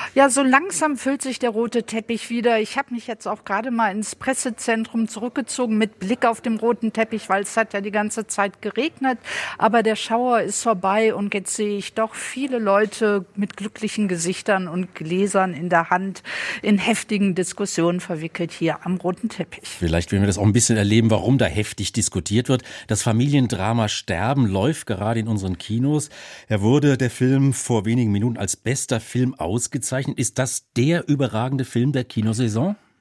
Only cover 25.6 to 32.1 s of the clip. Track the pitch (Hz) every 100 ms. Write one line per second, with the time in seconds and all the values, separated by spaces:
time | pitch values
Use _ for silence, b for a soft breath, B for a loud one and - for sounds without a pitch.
25.6 | - 110 135 151 147 B B B B 107
26.6 | 101 139 143 131 127 - 127 135 139 127
27.6 | - 117 104 117 117 101 117 113 104 -
28.6 | - 131 - 117 113 123 127 - 82 110
29.6 | - 139 - 131 139 135 127 - 131 -
30.6 | _ - 131 170 - 143 131 110 123 135
31.6 | 123 120 127 135 120